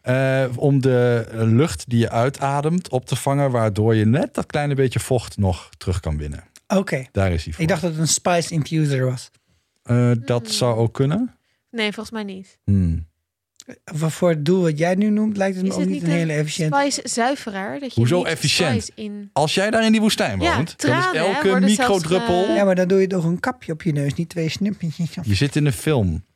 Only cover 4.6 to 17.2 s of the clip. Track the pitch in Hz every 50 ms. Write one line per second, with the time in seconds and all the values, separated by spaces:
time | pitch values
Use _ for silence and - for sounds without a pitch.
4.6 | 147 143 139 131 135 127 - 113 - - 131 120 - - - - 101 95 90 -
5.6 | - - - _ - 98 87 87 - 80 76 76 76 73 69 71 - _ _ -
6.6 | _ _ 208 190 196 - 165 131 131 - _ 101 98 95 87 78 - 85 80 -
7.6 | 165 160 196 160 165 175 156 156 165 147 - - _ 185 180 170 156 - 175 160
8.6 | 139 - 165 160 151 143 139 131 127 127 127 123 - - _ _ _ _ _ _
9.6 | _ _ _ _ _ - 120 120 123 120 120 117 120 - 120 120 117 - - -
10.6 | 131 123 113 113 117 113 - - 135 139 160 214 254 240 - _ _ _ _ _
11.6 | _ _ - 226 214 208 202 - 220 - 233 220 214 202 190 190 190 _ _ _
12.6 | _ - 101 98 92 85 82 80 82 - _ _ _ _ _ _ _ _ _ _
13.6 | - - 247 _ _ - 175 147 160 160 - - 180 175 165 151 147 165 185 190
14.6 | 175 165 156 147 165 175 190 190 208 214 208 214 214 214 208 202 190 196 190 185
15.6 | 185 190 190 185 185 185 190 190 175 165 165 170 165 160 151 147 151 151 - -
16.6 | 160 156 156 277 285 285 262 294 - 254 - 240